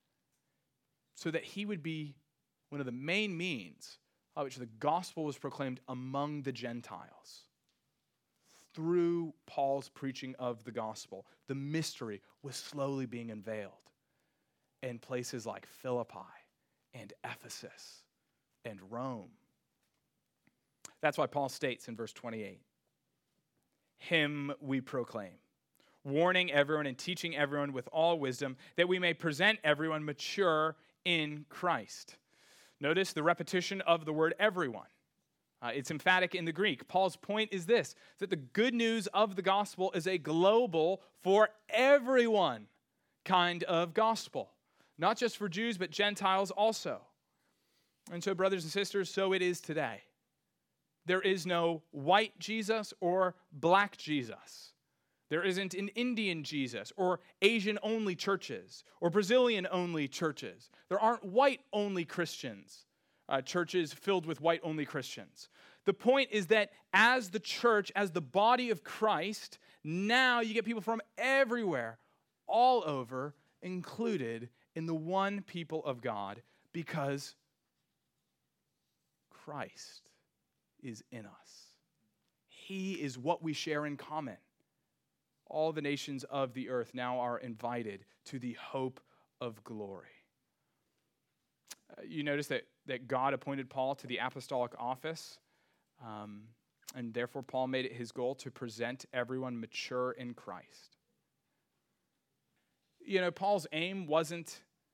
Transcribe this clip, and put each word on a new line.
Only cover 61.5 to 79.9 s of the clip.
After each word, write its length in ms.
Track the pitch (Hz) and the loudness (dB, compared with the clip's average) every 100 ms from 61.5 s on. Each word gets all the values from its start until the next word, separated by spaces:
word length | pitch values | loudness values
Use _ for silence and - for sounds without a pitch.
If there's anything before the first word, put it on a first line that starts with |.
| 254 - 208 208 190 | 4 -2 0 0 0
Christians, 800 | 160 - 170 - 131 98 - - _ _ _ _ - | -2 -2 -4 -4 -10 -12 -16 -20 _ _ _ _ -2
uh, 120 | 135 | -2
churches 520 | 131 180 170 185 151 | 0 -2 0 0 -2
filled 340 | - - 185 160 | -4 0 0 0
with 140 | 147 | 0
white-only 440 | 160 165 165 156 | 2 2 -2 -4
Christians. 640 | 143 147 123 - 98 - - _ - - | -4 -6 -8 -10 -14 -20 -20 _ -20 -2
The 100 | - | 0
point 340 | 190 233 269 262 | 2 4 4 4
is 160 | 214 165 | 0 4
that 240 | 220 208 - _ | 4 4 -4 _
as 380 | 190 226 262 196 | 6 8 6 0
the 100 | 202 | -6
church, 500 | - - 240 214 185 196 | -6 2 4 4 2 0
as 140 | 202 | 0
the 100 | 165 | -2
body 500 | 135 185 220 247 247 | 0 4 6 4 2
of 140 | 180 | -2
Christ, 720 | - - 220 165 185 214 - - _ _ | -4 0 2 2 0 -6 -12 -18 _ _
now 580 | 151 170 202 247 254 240 | -6 -2 2 4 4 4
you 120 | 226 | 2
get 120 | 220 | 0
people 180 | 214 226 | -2 -2
from 180 | 196 226 - - | -2 -4 -4 -4
everywhere, 840 | 247 269 254 240 208 139 113 117 _ _ _ _ - | 2 4 4 2 0 0 -2 -8 _ _ _ _ 0
all 360 | 220 247 247 | 6 6 6
over, 500 | 160 139 117 131 143 - _ _ | 2 -2 -4 -6 -6 -10 _ _
included 880 | 180 180 165 - 233 190 117 117 117 - _ | -8 -6 -8 -4 -2 -2 -4 -6 -10 -16 _
in 120 | 165 165 | -8 -4
the 80 | |
one 480 | 160 160 190 196 202 | -4 -2 0 0 -2
people 420 | - 175 165 160 | -6 -8 -6 -4
of 160 | 147 123 | -4 -4
God 420 | 120 104 98 107 - _ _ | -4 -4 -6 -10 -16 _ _
because 640 | 175 165 160 139 139 - - _ _ _ _ _ _ _ _ _ _ _ _ _ _ _ _ _ _ _ | -10 -6 -4 -2 -4 -8 -16 _ _ _ _ _ _ _ _ _ _ _ _ _ _ _ _ _ _ _
Christ 800 | - - 147 113 - - | -20 -12 -8 -8 -10 -20